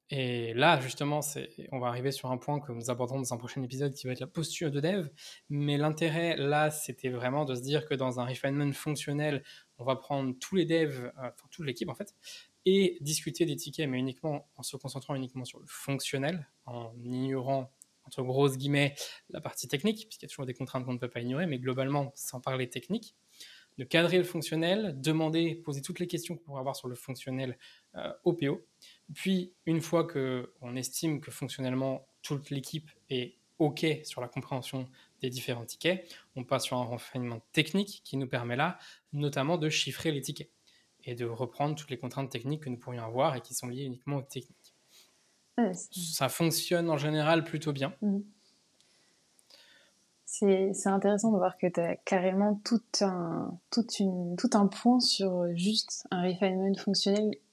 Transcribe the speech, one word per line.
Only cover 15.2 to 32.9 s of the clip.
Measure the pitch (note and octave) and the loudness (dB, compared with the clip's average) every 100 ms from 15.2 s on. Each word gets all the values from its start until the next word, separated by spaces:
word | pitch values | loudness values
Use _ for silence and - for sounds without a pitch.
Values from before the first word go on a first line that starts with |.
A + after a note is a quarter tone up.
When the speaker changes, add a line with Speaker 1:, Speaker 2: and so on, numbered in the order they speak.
| B2+ C3 | -4 -8
Speaker 1:
sur | B2 - | -10 -12
le | - | -16
fonctionnel, | - - C#3 - C#3 C#3 F3+ C#3+ _ - | -12 -4 -2 0 0 0 -2 -6 _ -12
en | A#2+ A#2 A#2+ | -10 -10 -10
ignorant, | A#2+ B2+ C3 C3+ B2 C3+ B2+ _ - _ | -6 -2 0 0 0 0 -2 _ -20 _
entre | - - | -14 -4
grosses | B2+ C3 C#3+ C3 | 0 6 6 4
guillemets, | C#3 C#3+ C#3+ - - - _ | 2 4 4 2 -10 -12 _
la | - | -8
partie | - - - | -8 -8 -4
technique, | D3 G#3 G#3+ - | 0 0 -2 -6
puisqu'il | - D3 | -16 -14
y | |
a | |
toujours | - B2+ | -8 -8
des | |
contraintes | B2+ C3 C3 | -6 -4 -4
qu'on | C3 | -4
ne | B2 | -4
peut | B2 | -4
pas | B2 | -6
ignorer, | A#2+ C3 F3+ | -4 -2 0
mais | C3 | -2
globalement, | B2+ B2+ C3+ D3 C3+ | -2 0 0 0 -2
sans | - - - | -6 -10 -6
parler | - C3 B2+ | -4 -2 -2
technique, | B2+ - A3 - _ _ - - - - - | -6 -6 -6 -6 _ _ -20 -20 -20 -20 -12
de | |
cadrer | B2+ E3 E3+ F#3 | 2 4 6 4
le | |
fonctionnel, | F3 E3+ D3+ D#3+ E3 G3+ G#3 C3+ | 4 0 -2 0 2 2 0 -2
demander, | C3+ D#3 D#3+ E3 E3 | 2 4 4 4 2
poser | D#3+ D#3 C#3 | 0 -6 -6
toutes | C#3 F3 | -6 -6
les | F3 | -4
questions | E3+ - | -4 -4
qu'on | D#3+ | -10
pourrait | D3+ C#3 | -8 -6
avoir | C3 C3+ | -4 -4
sur | B2+ | -6
le | |
fonctionnel, | B2 - B2+ - C3 C3 A#2+ - - _ - | -10 -10 -10 -6 -4 -4 -6 -14 -20 _ -8
euh, | - - | -8 -2
au | F3+ | 0
P | - C#3 | 2 0
O. | - - _ - - - | -2 -6 _ -20 -20 -18
Puis, | D3 F#3+ F#3+ F3+ _ - | -6 0 0 0 _ 0
une | E3 | 0
fois | D#3 E3+ E3 | 2 2 2
qu'on | C#3 C3 B2+ A#2+ - A#2+ B2+ | 0 0 -2 -6 -12 -8 -6
estime | B2 - E3 C#3+ | -6 -2 0 -2
que | - | -4
fonctionnellement, | - C3+ - C3 B2+ C3+ C3 - _ | -8 -8 -4 -2 0 0 -2 -8 _
toute | - C#3+ D3 | -6 -6 -4
l'équipe | C#3 - D3+ - | -6 -6 -8 -10